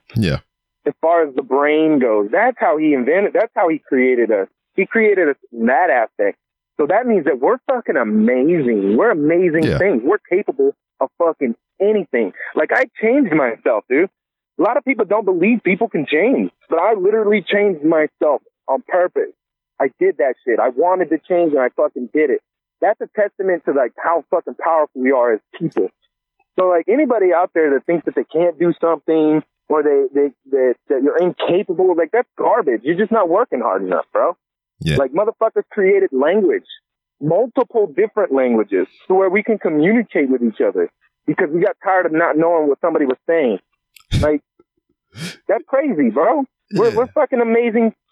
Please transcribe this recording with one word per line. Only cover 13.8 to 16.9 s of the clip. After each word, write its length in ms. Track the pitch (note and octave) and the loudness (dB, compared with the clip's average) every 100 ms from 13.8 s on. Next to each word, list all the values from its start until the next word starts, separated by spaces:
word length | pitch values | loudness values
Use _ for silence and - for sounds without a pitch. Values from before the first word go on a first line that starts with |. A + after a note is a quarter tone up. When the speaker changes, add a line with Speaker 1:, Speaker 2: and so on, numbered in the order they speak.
| - | 0
Speaker 2:
dude. 220 | C3+ F#3+ _ _ _ _ - | 0 0 _ _ _ _ -2
A 40 | |
lot 140 | G3 C4+ | 0 0
of 80 | |
people 220 | C4 A#3 F#3+ | -2 -4 0
don't 180 | G#3 | 0
believe 380 | G3 F3+ G3 A#3+ | 0 0 2 0
people 240 | F3+ F#3 A3+ | -2 -2 -2
can 160 | F3+ C#3 | -4 -2
change, 440 | D3+ A3 F3+ F2+ _ - | 0 0 0 -4 _ -4
but 100 | E3 | -2
I 140 | G3 | 0